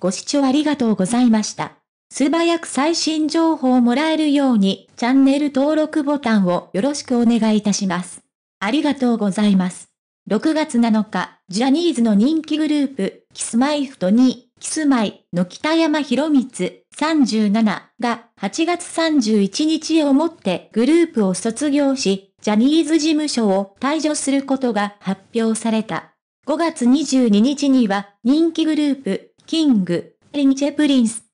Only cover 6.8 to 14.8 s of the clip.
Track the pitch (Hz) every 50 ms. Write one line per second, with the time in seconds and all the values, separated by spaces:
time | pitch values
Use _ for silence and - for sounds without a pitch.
6.8 | 220 277 294 285 - - 247 240 240 226 233 226 226 220 214 208 208 208 196 -
7.8 | 202 185 170 180 180 - - - _ _ _ _ _ _ _ - 190 208 254 311
8.8 | 294 294 277 277 254 240 233 220 208 202 180 214 208 208 196 190 180 185 - -
9.8 | - _ _ _ _ _ _ _ - - 196 220 - 320 311 311 302 311 240 240
10.8 | 233 233 214 220 208 - - 185 - - - _ _ - 180 214 247 269 262 330
11.8 | 349 339 262 233 233 226 208 196 220 285 320 320 302 - 302 302 311 285 302 294
12.8 | 277 269 269 - 196 - - - _ _ - - - - - 226 262 294 302 294
13.8 | 269 262 - - 180 185 208 240 262 254 - - - _ _ _ - - - 311